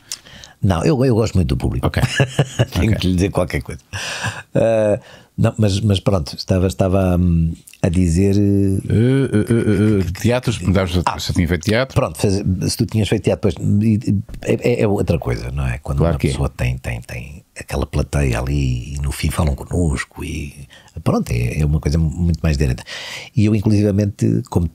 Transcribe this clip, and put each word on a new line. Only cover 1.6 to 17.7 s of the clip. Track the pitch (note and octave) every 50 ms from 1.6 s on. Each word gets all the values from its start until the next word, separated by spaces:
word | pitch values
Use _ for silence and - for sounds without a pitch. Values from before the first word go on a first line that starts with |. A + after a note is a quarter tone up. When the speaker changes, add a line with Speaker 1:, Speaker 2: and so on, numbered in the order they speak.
| - A#1 G#1+ B1+ -
Speaker 2:
Ok. | - - - - - - - C3+ C3 -
Speaker 1:
<laughs> | - C3 - - - A#2 - -
Tenho | F2+ - A2
Speaker 2:
Ok. | G2 -
Speaker 1:
que | -
lhe | F#2 F#2
dizer | F2 G2 F#2
qualquer | - F#2 F2+ - - C#2+
coisa. | - - - - _ - - G2+ - - - - - A2+ - - - _ -
Ah, | - A2 A2+ A2+ A2 G#2+ G#2 G2+ - - - - - - _ -
não, | - G#2+ A2+ -
mas, | - G#2+ G2+ F#2+ G2+
mas | A2 G#2 G2+ F2+
pronto, | - G#2+ G2+ F2+ D2+ - -
estava, | - - - F#2+ F#2 F#2
estava, | F#2 - - G2+ F#2 F#2 G2 F#2+ F#2 F2+
hum, | F2 F2+ F2 E2+ E2 E2 E2 E2 - - - - -
a | - F#2
dizer, | E2 F#2 F#2 E2+ D#2+ F#2 G2 G2+ G2
eh, | G#2
Speaker 2:
Eh, | G2+ G2+ G2+ G2 G2 G2 F#2+ - - - G2 G#2 A#2 B2+ C3 C3+ C3+ - -
eh, | G#2+ G#2 -
eh, | A#2 A#2 - A2 G2+ F#2+ G#2+ A2 G#2+ F#2+ F#2
eh, | F2 F2 -
teatros, | - G#2+ A#2+ B2+ - B2+ G#2+ -
perguntavas | F2 G2 F2+ G2 F#2+ F2 E2 F2 D#2+
Speaker 1:
Ah. | - F2+ D#2+
Speaker 2:
se | - -
eu | -
tinha | F2+ F2
feito | D2+ F2+ D#2+ -
teatro. | - G#2 A#2+ C3+ C3+ -
Speaker 1:
Pronto, | C#3 B2 F#2+ D#2 -
faz-, | - G#2 F#2+ F#2+ - - F#2 F#2 G#2 G2+
se | -
tu | - A2+
tinhas | - - A2 G2+ -
feito | A#2+ G#2 -
teatro, | A2 F#2+ - - G2
pois, | - - G#2 G2+ G2+ G2+
e, | G#2+ A2+ G#2+
e, | G#2 - - G#2 G2 - - - - -
é, | - A#2+ A#2 - B2 A#2+
é, | A#2
é | A#2
outra | G#2 G2 G#2 F#2+ - F2
coisa, | - - - A#1+ A1+ A1 B1
não | C2 C#2 C2+
é? | B1+ A#1+ C#2
Quando | - - C2+ C#2
Speaker 2:
Claro | D#2+ E2+ D#2
Speaker 1:
uma | C2+
Speaker 2:
que | -
é. | D2
Speaker 1:
pessoa | C2 B1+ C#2 C2+
tem, | - - - B1 B1+
tem, | B1+ - - A#1 A1+
tem | - - - A#1+ B1+ C#2 D2 - - _ - -
aquela | - -